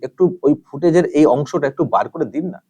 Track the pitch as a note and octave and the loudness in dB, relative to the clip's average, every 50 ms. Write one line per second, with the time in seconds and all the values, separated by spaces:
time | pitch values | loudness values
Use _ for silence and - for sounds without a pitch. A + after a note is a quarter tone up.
0 | - - _ - F#3 F3 F3+ - - C#3+ D3 - _ _ - D3 E3 F3 D#3+ F3 | -8 -12 _ 0 0 0 0 0 0 0 0 0 _ _ -12 -2 0 2 2 2
1 | F3 - - D3 D#3 - B2 C#3 D3 - - E3+ C#3+ C3+ - - E3 A#2 - F#2 | 2 2 2 4 4 4 4 2 -2 -4 -4 -4 -4 -4 -2 -2 -4 0 0 -2
2 | - G#2 - E3+ B2+ G#2 G2 D3 F3 F3+ F#3 - _ _ | -2 -2 -4 -6 -6 -6 -6 -8 -8 -8 -10 -12 _ _